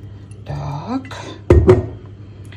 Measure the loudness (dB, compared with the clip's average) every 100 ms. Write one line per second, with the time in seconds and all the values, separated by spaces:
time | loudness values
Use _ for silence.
0 | -16 -18 -18 -16 -12 -10 -8 -8 -6 -8
1 | -8 -14 -14 -2 4 6 6 4 2 -10
2 | -16 -18 -20 -18 -18